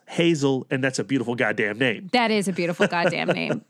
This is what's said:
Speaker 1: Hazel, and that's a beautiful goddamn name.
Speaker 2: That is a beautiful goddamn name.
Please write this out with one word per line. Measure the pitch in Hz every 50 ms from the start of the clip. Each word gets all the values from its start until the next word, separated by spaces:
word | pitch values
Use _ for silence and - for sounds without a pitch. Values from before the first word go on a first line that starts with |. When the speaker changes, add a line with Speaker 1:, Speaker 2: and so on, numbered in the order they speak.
| _ -
Speaker 1:
Hazel, | - - 170 170 170 143 139 135 131 127 123 -
and | 147 131
that's | 131 131 127 -
a | 107
beautiful | 98 135 131 113 120 120
goddamn | 117 123 107 107 110 110 104 104 110
name. | 135 127 104 - 202 180
Speaker 2:
That | - 247 233 220
is | 220 208 185 196
a |
beautiful | 180 190 175 165 175 - 202
goddamn | 185 175 170 175 180 170 156 - 160
name. | 160 - 160 143 151 - -